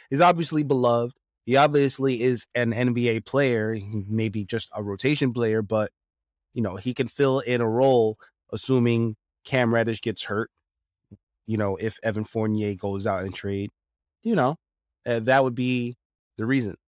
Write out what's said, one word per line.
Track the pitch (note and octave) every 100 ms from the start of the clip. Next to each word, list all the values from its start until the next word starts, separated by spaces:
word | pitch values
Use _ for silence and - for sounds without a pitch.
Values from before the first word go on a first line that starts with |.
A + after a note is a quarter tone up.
| -
He's | C#3
obviously | F3 E3+ D#3 D#3
beloved. | C#3 C3 B2 A#2+ A#2+ - _ _
He | - C3
obviously | D3 D3 C#3 - C3+ A#2+
is | B2 A#2+ -
an | B2 A#2
N | A2+ B2
B | A#2+ A#2+
A | A2+
player. | - C3+ C3+ A#2 A2
He | A2 G2+ G#2+ G2
may | A2 A2
be | G#2
just | G2 A2+ -
a | G#2+
rotation | G2+ G2 C#3 D3 C3+
player, | A#2 A2+ A2
but, | G#2 A2 G#2 _ _ _ _ _ _
you | B2
know, | G#2 F#2
he | B2+
can | B2 B2
fill | - C#3 C3+
in | B2 B2
a | A2+
role, | A#2 C3+ B2+ A2 A2 - _ _
assuming | G#2+ - C3 A#2+ A#2 A#2 G#2+ _ _
Cam | - C3 A#2
Reddish | A#2 A2+ A2
gets | A#2 G2+
hurt, | - G#2 A2+ _ _ _ _ _ _ G2+ _ _ -
you | A2
know, | G2+ F#2+
if | A2 -
Evan | A2+ G#2+
Fournier | G#2+ A2+ A2 G#2+ G#2 F#2+
goes | G2+ G2 G#2
out | F#2+
in | F#2+
trade, | F2+ G2+ G2 G2+ - _ _ _ _
you | A3+ G3+
know, | B2+ E3 _ _ _ _
uh, | A#2 A#2
that | A2 C3+
would | C3 A#2+
be | B2+ B2+ A#2+ B2 _ _ _ -
the | A2+
reason | C3+ G#2+ E2